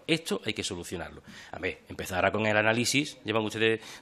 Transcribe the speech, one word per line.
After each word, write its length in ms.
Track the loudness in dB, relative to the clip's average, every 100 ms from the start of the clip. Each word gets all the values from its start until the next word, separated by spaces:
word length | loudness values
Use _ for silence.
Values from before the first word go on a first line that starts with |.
| -2
esto 360 | -2 0 -4
hay 80 | -4
que 100 | -4
solucionarlo". 600 | -4 -6 -6 -8 -8 -12 -16 -18 -12
A 60 | -6
ver, 220 | -6 -6 -10
empezará 420 | -10 -4 2 2
con 160 | 4 4
el 100 | 4
análisis, 600 | 4 4 2 2 0 -4
llevan 200 | -2 0
ustedes 360 | 0 2 2 2 -2 -6